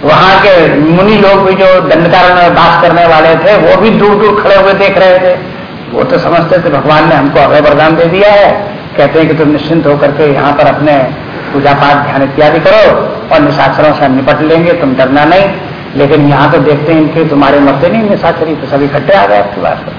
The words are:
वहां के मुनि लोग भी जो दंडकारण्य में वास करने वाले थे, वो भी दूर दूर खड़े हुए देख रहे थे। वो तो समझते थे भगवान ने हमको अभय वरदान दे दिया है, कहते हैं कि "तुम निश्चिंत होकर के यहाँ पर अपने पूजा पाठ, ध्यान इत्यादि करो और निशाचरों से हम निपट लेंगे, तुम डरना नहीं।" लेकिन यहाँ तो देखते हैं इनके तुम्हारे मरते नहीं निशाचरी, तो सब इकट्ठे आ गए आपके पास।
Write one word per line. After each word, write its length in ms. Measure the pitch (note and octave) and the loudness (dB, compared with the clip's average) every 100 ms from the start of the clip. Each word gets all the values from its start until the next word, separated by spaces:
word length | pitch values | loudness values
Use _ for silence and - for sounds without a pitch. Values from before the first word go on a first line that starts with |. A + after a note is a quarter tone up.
वहां 340 | C#3 D#3 F#3 F#3+ | 0 2 2 2
के 360 | G3+ F3+ D3+ | 2 2 2
मुनि 400 | C#3+ D#3 F3 G3+ | 0 0 2 2
लोग 240 | G#3+ G3 G3 | 2 2 2
भी 140 | F#3+ | 0
जो 280 | F#3+ F#3+ F#3 | 2 2 2
दंडकारण्य 540 | D#3 D#3 E3+ F3+ F3+ | 2 0 2 2 2
में 160 | F3+ E3+ | 2 2
वास 320 | D#3+ F3 E3+ | 2 2 2
करने 240 | F3 E3 E3+ | 0 2 2
वाले 280 | D#3+ D#3+ | 2 2
थे, 220 | E3 F3+ G#3+ | 2 2 2
वो 260 | E3 F#3 | 2 2
भी 80 | A3 | 2
दूर 240 | F#3+ G#3 | 2 2
दूर 280 | G#3 G#3+ G3+ | 2 0 0
खड़े 140 | F#3+ G3 | 0 2
हुए 160 | G3 | 2
देख 260 | G3 G3 F#3 | 0 0 2
रहे 200 | F#3+ F#3 | 2 2
थे। 380 | F#3 F3+ - - - - - | 2 -2 -6 -14 -16 -16 -10
वो 120 | A#2+ | -6
तो 140 | - - | -2 -2
समझते 400 | D3 E3 E3 F3+ | 0 -2 0 0
थे 100 | E3 | 0
भगवान 400 | C#3 C#3+ D#3 D#3+ | -2 0 0 2
ने 60 | |
हमको 260 | D3+ C#3 D#3 | 0 0 0
अभय 200 | C3+ D3 | 2 2
वरदान 360 | D3 C#3+ D#3 D#3+ | 2 2 2 2
दे 80 | |
दिया 280 | E3+ F#3 G3+ | 0 2 2
है, 380 | G3+ F#3+ - - - - - | 4 2 0 -8 -12 -10 -2
कहते 220 | C#3+ D#3+ | 0 0
हैं 100 | D#3 | 0
कि 60 | |
"तुम 140 | D3+ D3 | 0 0
निश्चिंत 380 | D3+ D3+ E3 C#3+ | -2 -2 -2 0
होकर 240 | C#3+ C#3+ | 0 -2
के 240 | D3 D3+ | 0 -2
यहाँ 180 | C3 C3+ | 0 -2
पर 140 | D3 D3 | 0 0
अपने 320 | C#3 D3+ C#3+ B2+ D3 - - - | 0 0 0 -2 -6 -12 -14 -8
पूजा 200 | C#3+ C#3+ | -2 0
पाठ, 240 | C#3 C#3+ C#3+ | 0 0 0
ध्यान 260 | - C3+ | -2 -4
इत्यादि 380 | C#3 D3 D3+ E3 | -4 0 0 2
करो 520 | F#3 G#3+ G3+ - - - - | 2 2 2 0 -4 -10 -2
और 60 | E3 | 0
निशाचरों 540 | D3 C#3+ C3+ - D3+ | 0 0 -2 0 -2
से 100 | C#3+ | 0
हम 120 | C#3 C3 | -2 0
निपट 240 | C3+ B2+ | -2 -2
लेंगे, 320 | D#3 E3 E3+ | 0 0 0
तुम 220 | E3+ C#3+ | 0 -2
डरना 300 | B2+ C3 C#3+ | -2 0 0
नहीं।" 260 | D3+ F#3 G3 - - - - C#3 | 2 2 0 -4 -12 -14 -10 -2
लेकिन 320 | C#3+ D3+ C#3+ | 0 2 2
यहाँ 240 | C#3 D3 | 0 0
तो 60 | D#3+ | 0
देखते 340 | D3 C#3+ D3 | 0 0 0
हैं 80 | D#3+ | 0
इनके 280 | D3+ E3 D3+ | 0 -2 -2
तुम्हारे 320 | C#3+ C#3 C#3+ | 0 0 2
मरते 280 | C#3 C3+ F3 | 0 0 -2
नहीं 220 | A3 G#3+ | -2 -2
निशाचरी, 440 | G3 E3 E3 D#3+ | -2 -2 -4 -6
तो 120 | C#3+ C3 | -6 -4
सब 160 | C#3+ | -4
इकट्ठे 300 | C#3+ C#3+ C3+ | -2 -4 0
आ 140 | G3 G3+ | 0 2
गए 120 | - | 0
आपके 240 | G3 G3 | -2 -4
पास। 160 | D#3+ D#3+ - | -6 -6 -10